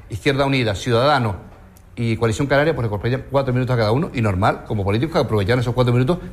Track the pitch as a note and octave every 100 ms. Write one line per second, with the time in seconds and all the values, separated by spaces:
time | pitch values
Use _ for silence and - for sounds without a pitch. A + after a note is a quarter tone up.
0 | - G#2+ C#3+ C3+ C#3 C3+ A2 F#2+ B2+ A#2
1 | C#3 C#3 A2 F2 - - - - - -
2 | A#2 A2 A#2 G#2+ C#3 C#3+ D#3 C3 A#2 G2+
3 | A#2 B2 - C#3 B2+ B2+ B2 A#2+ G#2+ B2+
4 | F3+ C3+ G#2+ F2+ A#2 - - G#2 G2 A2
5 | D#3 E3+ A2+ G#2+ F#2+ B2+ A#2 B2 B2 A#2+
6 | C3 F3 -